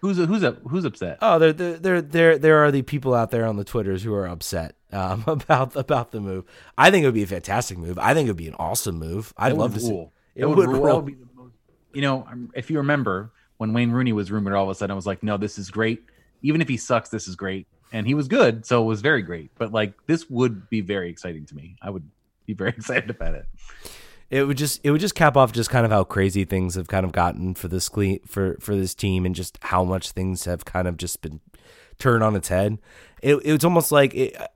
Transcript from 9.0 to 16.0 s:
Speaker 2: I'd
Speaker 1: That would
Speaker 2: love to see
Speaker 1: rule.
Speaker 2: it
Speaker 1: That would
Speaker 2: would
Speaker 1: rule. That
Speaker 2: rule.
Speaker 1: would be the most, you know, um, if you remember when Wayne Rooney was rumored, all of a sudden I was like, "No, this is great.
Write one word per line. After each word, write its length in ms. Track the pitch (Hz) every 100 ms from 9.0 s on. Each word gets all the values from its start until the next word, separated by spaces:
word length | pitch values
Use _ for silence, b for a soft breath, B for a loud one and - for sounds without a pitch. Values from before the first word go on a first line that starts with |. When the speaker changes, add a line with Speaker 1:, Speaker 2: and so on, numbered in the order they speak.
| 80 90 110 -
Speaker 2:
I'd 140 | 117
Speaker 1:
That 60 | 151
would 60 |
Speaker 2:
love 120 | 139
to 60 | 110
see 100 | 117
Speaker 1:
rule. 220 | 98 80 _ _
Speaker 2:
it 60 | -
Speaker 1:
That 80 | 139
would 100 | 156
Speaker 2:
would 100 | 170
Speaker 1:
rule. 60 | 131
That 100 | 143
Speaker 2:
rule. 100 | 160
Speaker 1:
would 100 | 139
be 80 |
the 120 | 135 123
most, 200 | - 127 _ _ _ _
you 100 | 143
know, 240 | 143 131 117
um, 200 | 123 120
if 160 | - 127
you 80 | 156
remember 540 | 139 147 110 92 110 _ _ _
when 160 | 110
Wayne 180 | 113 120
Rooney 220 | 120 127
was 180 | 107 95
rumored, 240 | 107 98
all 100 | 98
of 60 | 95
a 40 |
sudden 180 | 95 101
I 20 |
was 120 | 98 92
like, 160 | 95
"No, 140 | 107 104
this 220 | 104 -
is 120 | 95
great. 340 | 104 110 117